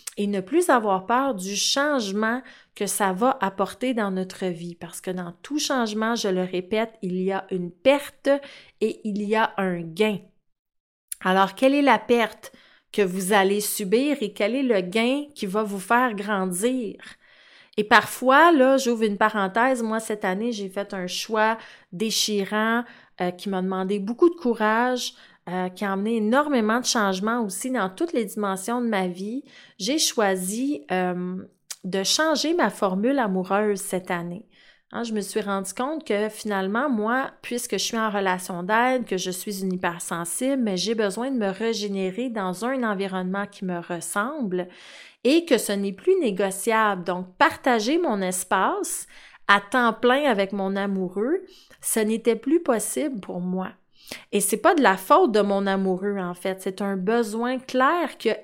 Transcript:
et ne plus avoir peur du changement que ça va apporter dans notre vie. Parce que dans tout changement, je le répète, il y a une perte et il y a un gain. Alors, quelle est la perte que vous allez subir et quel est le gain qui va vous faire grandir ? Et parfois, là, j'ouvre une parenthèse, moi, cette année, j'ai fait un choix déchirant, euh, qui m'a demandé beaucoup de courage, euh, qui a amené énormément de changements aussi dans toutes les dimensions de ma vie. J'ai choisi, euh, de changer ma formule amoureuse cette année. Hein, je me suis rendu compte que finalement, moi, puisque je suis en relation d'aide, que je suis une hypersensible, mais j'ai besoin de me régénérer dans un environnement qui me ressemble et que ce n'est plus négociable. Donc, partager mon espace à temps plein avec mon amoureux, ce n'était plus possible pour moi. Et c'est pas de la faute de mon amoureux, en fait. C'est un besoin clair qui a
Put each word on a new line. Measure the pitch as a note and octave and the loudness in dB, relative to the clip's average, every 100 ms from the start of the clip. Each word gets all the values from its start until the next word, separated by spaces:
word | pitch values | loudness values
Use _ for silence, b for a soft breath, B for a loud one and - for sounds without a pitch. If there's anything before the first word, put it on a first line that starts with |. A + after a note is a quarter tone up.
| B - | B -4
et | G3+ | -2
ne | G3+ | -2
plus | F#3 D#4+ F4 | 0 2 4
avoir | B3+ G#3+ F#3+ F#3 | 4 4 0 2
peur | A#3+ C#4 | 0 0
du | G3+ F#3 G3+ | -2 -6 -4
changement | - C4+ D4 C#4 G3+ G3+ A3 B3+ B B B | 0 0 0 0 -2 -2 -2 -2 B B B
que | - G3+ | -6 -4
ça | - G3 | 0 0
va | F#3 B3+ C4 | 2 0 2
apporter | G3 F#3+ F#3+ - B3+ | -2 -2 -4 -2 -2
dans | A#3 G3+ | 0 -2
notre | F#3+ F#3 - F#3 | -2 -6 -4 -6
vie. | E3 F3 | -4 -10
Parce | E3+ E3+ - | -12 -14 -10
que | F#3 | -6
dans | F3+ F3 - | -6 -8 -12
tout | - D4 | -6 -4
changement, | D4 C4+ A3 G#3+ A3 | 0 0 0 0 0
je | A#3 G#3 | 0 0
le | F#3 | 0
répète, | F#3 F3+ F3+ G#3+ A3+ - | 0 -4 -2 -2 -2 -4
il | F3+ F#3 | -4 -2
y | F#3+ | 0
a | F#3+ - | -2 -4
une | F#3 F3 | -6 -6
perte | - C4 C#4 - - C#4 C#4 C#4 B B _ | 0 4 4 0 -4 0 0 -2 B B _
et | A3 - | -4 -2
il | A3 G3+ | -6 -4
y | G3+ G#3+ | 0 0
a | A3 - | 0 0
un | F#3+ E3+ | -2 -4
gain. | E3 E3 G#3+ G3 - _ _ _ _ _ _ _ _ - | -6 0 0 0 -8 _ _ _ _ _ _ _ _ -4
Alors, | F#3 F#3+ F#3+ | 2 4 2
quelle | F#3+ C4 | 4 4
est | C#4+ | 6
la | C#4 G#3+ | 4 4
perte | G#3+ A#3+ G#3+ - - b b b _ | 4 2 2 -4 -20 b b b _
que | - | 0
vous | F#3+ F#3 F#3 | 0 0 2
allez | G#3 F#3+ G#3 | 4 4 2
subir | G3+ - G3 A3 C#4+ C#4+ | -2 -4 2 2 2 0
et | G3+ | -2
quel | - G#3 | -2 0
est | C4 | 0
le | C4 G3+ | 2 2
gain | F3+ A3 A#3+ C#4 D4 | 2 0 2 0 -4
qui | - G3+ | -8 -2
va | G#3 | -2
vous | G#3 G3 | -2 -4
faire | F3+ G#3+ B3+ | 0 2 2
grandir ? | G3+ G3+ G3 F#3+ F3 A#3 B3+ G3+ - - - b b b b b - | -2 -2 -2 -2 0 0 0 -4 -10 -18 -20 b b b b b -4
Et | |
parfois, | G#3 A3 G3+ - B3 C4+ E4+ | 4 4 4 0 6 8 8
là, | D#4 B3+ C4+ | 8 6 6
j'ouvre | B3 A#3 | 2 2
une | A3 G3+ | 0 2
parenthèse, | G#3+ G#3+ F#3+ G#3 B3+ B3+ | 2 2 0 2 2 2
moi, | A3 A3 | 0 -2
cette | A3 G#3 | -2 -2
année, | G3 F#3 A#3+ | -2 -2 -4
j'ai | G#3 G3 | -4 -6
fait | G3 G3+ | -6 -6
un | G3 F3+ | -6 -6
choix | - - A3 A3 A3+ B B B | -6 -2 2 2 0 B B B
déchirant, | F3 A3 G#3+ - G#3 F#3+ G#3+ A3 A#3 A#3+ B B - | -6 -2 0 0 0 0 0 0 0 -4 B B -4
euh, | F3+ | -4
qui | F3+ G#3 | -4 -4
m'a | F#3+ | -2
demandé | F#3 F#3+ F#3+ G#3 | -2 -2 -2 -2
beaucoup | G3 A#3+ E4+ | -4 2 2
de | |
courage, | E4+ B3 A3 G#3+ A3 B3 B3 - B B B - | 4 -2 0 2 2 2 -2 -6 B B B -8
euh, | F#3 F#3 | -4 -4
qui | F#3 | -4
a | G3+ | -4
amené | F#3+ G#3 A#3 | -2 -2 0
énormément | G#3 B3+ D4 C4 G#3+ A#3 | 2 2 2 2 2 0
de | |
changements | B3 A#3+ G3+ F#3+ G#3+ A#3+ | 0 0 0 0 -2 -2
aussi | G#3 F#3 B3+ | -4 -6 -4
dans | B3+ F#3 | -2 -2
toutes | F#3 E4+ | -2 -2
les | C4+ | -2
dimensions | G#3 G#3+ G3+ F#3+ G#3 B3 | -2 -2 -4 -2 -4 -2
de | A#3 | 0
ma | G3+ F#3 | 0 -2
vie. | F3 G#3 B3+ B B B - | -4 -8 -8 B B B -8
J'ai | F#3 D#4 | -2 0
choisi, | - - G3+ F#3+ F#3 A3 C#4 D4 - | 0 2 2 0 -2 -4 -4 -4 -2
euh, | F#3 F3+ F3+ F3+ F#3 - _ - - | -2 0 -2 -4 -8 -12 _ -18 -12
de | F#3 F#3+ | -6 -2
changer | G3 - D#4+ D4 D4 | 0 2 2 0 0
ma | F4 A3+ | 2 0
formule | - G3 F#3 A#3 C#4 | 0 -2 0 0 0
amoureuse | G#3+ F#3 F#3 G3 G#3 G3 | 0 -2 0 0 0 -2
cette | - F#3 F#3 | -4 -6 -4
année. | F3 E3+ F3+ - b b b _ | -6 -6 -10 -16 b b b _
Hein, | A3 | -10
je | A#3 | -6
me | G#3+ | -6
suis | G3 A3 | -4 -4
rendu | G3+ G3 F#3+ | -2 -4 -4
compte | - C4 D#4+ | -6 -4 -4
que | D#4 G3+ G#3+ | -4 -2 -2
finalement, | G#3+ G#3+ G3 F#3+ A3 D4 | -6 -4 -2 -2 -2 0
moi, | A3 G#3+ B3+ C4+ - | 0 0 -2 -4 -10
puisque | - A#3+ - | -8 -6 -4
je | G3 | -4
suis | - A3+ | -2 -2
en | A3 | -2
relation | G3+ F#3+ F3+ F#3 F3 | 0 0 0 -4 -6
d'aide, | F3+ A3 B3+ B3+ A3+ | 0 2 4 2 -2
que | F#3 | -4
je | F#3 | -4
suis | F3+ G#3+ G3 | -6 -8 -6
une | F#3+ | -4
hypersensible, | F3+ F3+ E3+ - E3+ E3+ - C4 C#4 | -2 -2 -4 -6 -6 -6 -4 -2 0
mais | A3 F#3 | 0 -2
j'ai | F#3 | -2
besoin | A3+ G3+ G3 C4 | 0 -2 -2 -4
de | B3+ | -2
me | G3 | -2
régénérer | F#3+ A3+ G#3+ G#3 G3 F#3 F#3 B3+ | -2 -2 -2 -4 -2 -4 -4 -6
dans | A3 F#3 F3+ | -4 -4 -4
un | A#3 C4+ | -4 -2
environnement | A3+ F#3+ F#3+ F#3 F#3 G3 G3+ | -2 -2 -4 -4 -4 -4 -6
qui | - | -8
me | F#3 F3 | -6 -6
ressemble | E3+ F3 - G3+ A3+ D#4 G#3+ F3+ F3+ B B B B B | -6 -8 -4 -4 -4 -4 -4 -4 -6 B B B B B
et | A#3+ E4 | 2 4
que | E4 A3 | 4 2
ce | G#3+ | 2
n'est | G3+ G3 | -2 -4
plus | F#3+ - F#4+ | -2 2 2
négociable. | B3+ F#3 G3 F#3+ A3+ A3 G#3+ F#3 | 2 0 -2 -2 0 2 2 0
Donc, | F3 F3+ F#3 - | -2 -4 -6 2
partager | D#4 - C4+ A#3 G#3+ E4+ | 2 4 0 2 2 0
mon | E4 G#3 | 0 0
espace | F#3 F#3 - G3 A3 G4 F4 - - B B B - | -2 -4 -2 2 2 0 -4 -8 -12 B B B 4
à | G3+ | 4
temps | - C4 A#3 | 4 2 2
plein | A3+ B3 C4+ | 2 2 4
avec | D4 G3+ G3 | 4 2 0
mon | G3+ F#3+ G3 | -2 -2 -2
amoureux, | G3+ F#3+ F3+ G3+ A#3+ F#4 B B B B | -2 -2 -2 -2 -2 -2 B B B B
ce | - A3+ | -4 0
n'était | G#3+ A3+ A3+ A3+ | 0 2 2 0
plus | C4+ E4 | 2 2
possible | E4+ A#3 - B3 D4 A#3 | 2 0 -2 -2 -4 -4
pour | F#3+ F3+ | -8 -6
moi. | F3+ F#3 F#3 - _ B B B B | -4 -4 -6 -12 _ B B B B
Et | G3+ | -2
c'est | - - | 0 4
pas | E4 | 4
de | F4 | 6
la | A3 G3 | 6 4
faute | - D4+ E4+ | 6 6 6
de | G#3+ | 4
mon | G3+ G3 G3 | 2 2 0
amoureux, | G3 F#3+ F3+ G3+ G3+ | 0 0 0 -2 -4
en | F3+ | -6
fait. | F3 G3 F#3+ | -6 -6 -4
C'est | F#3+ F#3+ | -6 -4
un | G3+ G3 | -4 -2
besoin | F#3 A#3 G#3+ A3+ A#3+ C4 | 0 0 0 -2 -2 -4
clair | B3+ B3+ C4+ F4 D4+ - | -2 2 2 2 -2 -2
qui | A3 | -2
a | G#3+ | 0